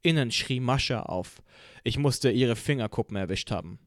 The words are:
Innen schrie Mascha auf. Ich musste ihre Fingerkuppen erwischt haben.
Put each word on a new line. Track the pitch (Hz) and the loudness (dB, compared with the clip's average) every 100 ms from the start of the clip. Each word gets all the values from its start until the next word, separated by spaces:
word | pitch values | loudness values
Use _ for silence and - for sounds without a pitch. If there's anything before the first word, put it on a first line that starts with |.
Innen | 170 160 123 | 4 2 2
schrie | - - 127 | -2 -2 -2
Mascha | 123 135 - 120 | 0 0 0 -2
auf. | - 90 - - - - - - | -2 -6 -6 -14 -20 -20 -20 -8
Ich | 117 123 | -4 0
musste | 143 131 135 | 0 2 2
ihre | 117 127 117 | 4 2 2
Fingerkuppen | - 139 107 - 113 101 | 0 -2 -2 -4 -4 -4
erwischt | 92 95 - | -2 -4 -4
haben. | 92 80 101 | -6 -6 -16